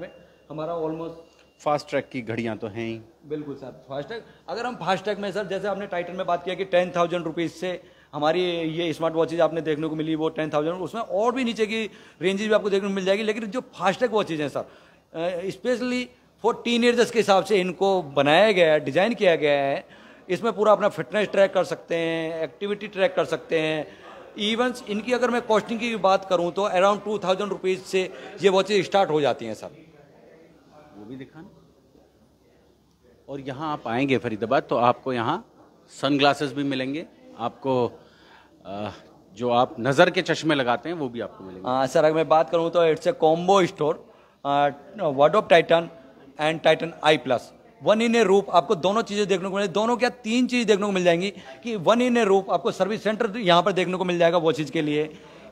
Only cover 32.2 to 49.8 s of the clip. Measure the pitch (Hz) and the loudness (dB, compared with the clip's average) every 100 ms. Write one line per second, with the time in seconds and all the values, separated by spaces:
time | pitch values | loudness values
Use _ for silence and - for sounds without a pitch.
32.2 | _ _ _ _ _ _ _ _ _ _ | _ _ _ _ _ _ _ _ _ _
33.2 | - 139 135 135 156 147 123 117 139 123 | -14 -12 -10 -8 -6 -6 -4 -2 2 0
34.2 | 120 107 110 139 - 135 120 123 135 123 | 0 -6 0 0 0 2 2 0 -4 -4
35.2 | 117 180 - _ - _ _ - 135 143 | -4 -6 -8 _ -20 _ _ -6 -2 4
36.2 | 143 139 143 131 139 131 131 147 208 _ | 2 2 -4 -4 -4 -4 -6 -8 -12 _
37.2 | - - 117 - 135 127 113 - - _ | -20 -8 -8 -6 -2 0 0 -4 -20 _
38.2 | - - _ _ 90 101 104 - - - | -20 -20 _ _ -12 -8 -8 -10 -20 -20
39.2 | _ 104 123 120 131 - 120 139 180 175 | _ -6 0 2 2 0 0 4 4 4
40.2 | 170 156 156 143 120 117 156 175 135 117 | -2 -2 0 0 0 -2 -4 -8 -8 -8
41.2 | 98 - 95 92 98 127 131 170 156 160 | -10 -12 -16 -10 -4 -2 2 4 4 2
42.2 | 156 156 165 170 165 170 165 156 180 170 | 2 2 2 0 0 2 2 2 -2 2
43.2 | 160 165 175 196 175 - 147 175 - - | 2 2 4 4 4 0 -2 -2 -10 -20
44.2 | _ _ 143 143 143 139 - 214 170 135 | _ _ -2 2 2 -2 -16 -6 -4 4
45.2 | 151 202 175 170 147 165 170 - - - | 4 4 6 6 6 2 0 -14 -20 -20
46.2 | - - 151 165 170 160 165 - 151 156 | -20 -4 -2 2 2 2 -2 0 2 2
47.2 | 131 120 - - - _ 143 220 233 233 | 2 -4 -4 -20 -20 _ 0 2 4 4
48.2 | 196 196 196 175 170 196 180 214 220 202 | 4 4 4 0 2 0 2 0 -2 -4
49.2 | 202 190 190 196 202 190 | 0 -2 -2 -4 -2 0